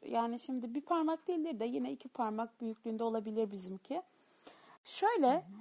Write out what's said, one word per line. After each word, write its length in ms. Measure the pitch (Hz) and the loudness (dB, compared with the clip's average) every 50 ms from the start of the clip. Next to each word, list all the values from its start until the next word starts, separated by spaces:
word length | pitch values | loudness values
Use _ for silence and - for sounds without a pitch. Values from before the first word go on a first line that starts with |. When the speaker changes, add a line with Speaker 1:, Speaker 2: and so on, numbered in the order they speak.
| - | -6
Speaker 1:
Yani 360 | - 233 226 233 233 233 240 | -2 0 0 0 0 -2 -4
şimdi 360 | - - 262 254 233 233 233 | -6 -6 -6 -4 -4 -4 -4
bir 60 | 285 | -4
parmak 460 | 277 - 349 330 320 311 320 320 - - | -2 0 2 2 2 2 0 0 -2 -2
değildir 320 | 359 330 311 330 285 202 | -2 0 0 -2 -2 -2
de 60 | 220 | -2
yine 260 | 240 247 277 247 254 | 0 0 0 -2 -2
iki 160 | 277 - - 254 | -4 -6 -10 -10
parmak 520 | - - 240 214 214 220 240 226 - - | -4 -4 -2 -2 0 -2 -4 -4 -6 -6
büyüklüğünde 420 | 240 226 220 - - 233 220 220 233 | -6 -6 -6 -6 -6 -6 -2 0 0
olabilir 480 | 226 226 226 208 220 214 220 220 202 | 0 0 0 -2 -2 0 0 0 0
bizimki. 500 | 202 196 185 185 190 190 - - 269 349 370 _ _ _ _ _ - - - - - - - - - - - | -2 -6 -8 -8 -10 -10 -6 -6 -4 -4 -6 _ _ _ _ _ -20 -20 -20 -20 -20 -20 -20 -20 -20 -20 -14
Şöyle, 460 | - - - 381 427 480 392 285 247 | -10 -2 4 4 4 6 6 6 6
Speaker 2:
Hı 40 | 277 320 | 6 4
hı. 40 | 170 175 196 208 | 2 -4 -12 -16